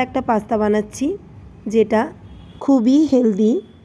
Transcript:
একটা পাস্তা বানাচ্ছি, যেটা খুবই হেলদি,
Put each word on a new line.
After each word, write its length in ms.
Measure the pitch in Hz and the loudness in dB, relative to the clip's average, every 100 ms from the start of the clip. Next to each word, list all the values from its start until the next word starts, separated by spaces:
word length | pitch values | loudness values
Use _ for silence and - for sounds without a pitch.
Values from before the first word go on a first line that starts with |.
| 254 | 0
একটা 160 | 262 254 | -4 -2
পাস্তা 260 | 220 214 220 | -2 -2 -2
বানাচ্ছি, 460 | 208 214 214 - 277 403 - - - - - | 0 -2 -4 -6 -6 -6 -12 -20 -20 -16 -4
যেটা 280 | 220 208 220 302 - - - - - | 0 0 0 -2 -8 -20 -20 -20 -8
খুবই 340 | - 269 226 277 302 | 0 2 4 2 4
হেলদি, 420 | 262 233 190 214 320 - - | 2 2 2 0 0 -4 -20